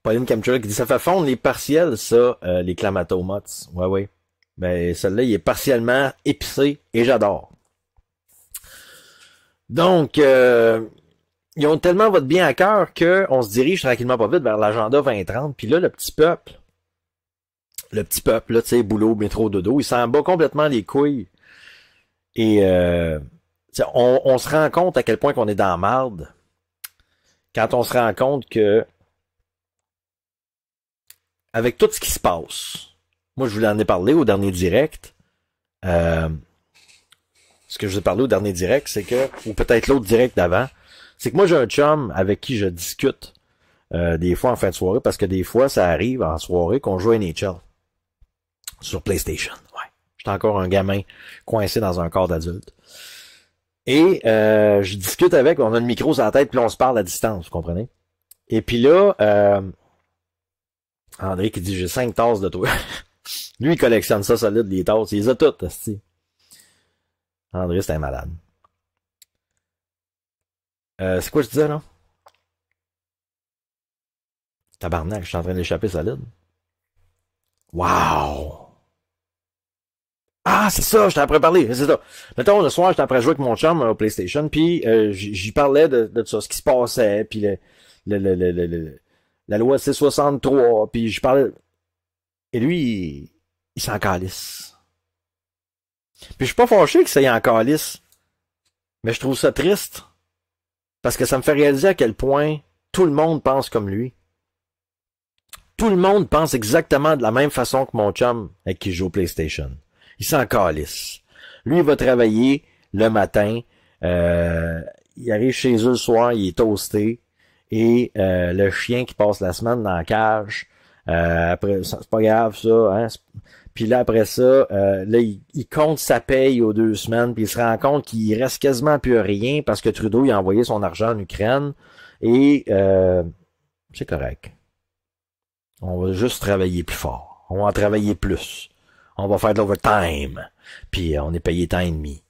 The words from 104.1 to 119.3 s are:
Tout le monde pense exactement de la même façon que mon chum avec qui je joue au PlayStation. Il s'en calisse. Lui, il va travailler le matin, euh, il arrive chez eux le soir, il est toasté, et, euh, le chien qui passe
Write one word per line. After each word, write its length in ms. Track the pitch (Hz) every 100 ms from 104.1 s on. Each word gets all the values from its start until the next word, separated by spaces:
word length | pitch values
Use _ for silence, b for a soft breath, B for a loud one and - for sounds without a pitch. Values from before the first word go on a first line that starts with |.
| _ _ _ _ _ _ _ _ _ _ _ _ _ _ - _ -
Tout 120 | 220
le 60 |
monde 320 | 185 190 202 175
pense 280 | 147 160
exactement 600 | 127 104 160 156 139 151
de 60 | 151
la 100 | 110
même 200 | 120 147
façon 340 | 135 120 131
que 100 | 131
mon 160 | 117 104
chum 380 | 95 123 120 92 _
avec 140 | - 92
qui 120 | 101
je 60 | 85
joue 80 |
au 60 | 92
PlayStation. 600 | 101 87 - 78 - 69 65 _ b b b
Il 80 |
s'en 200 | - 156
calisse. 760 | 117 120 90 78 73 - - - B B B B
Lui, 140 | 113 165
il 60 |
va 120 | 147
travailler 720 | 139 127 123 113 107 131 143 _ _ _
le 160 | 98 110
matin, 540 | 110 95 107 104 117 - _ _ _
euh, 800 | 87 87 87 85 85 82 85 82 80 - _
il 160 | - 120
arrive 220 | 107 131
chez 240 | 123 131 117
eux 140 | 117
le 40 |
soir, 380 | 120 - 113 120
il 160 | 117 95
est 80 | 85
toasté, 640 | 113 101 - 107 107 120 _ _ _ _ _
et, 400 | 110 113 120 123 107
euh, 340 | 95 92 87
le 180 | 92 98
chien 360 | - - 123
qui 80 | 123
passe 260 | - 104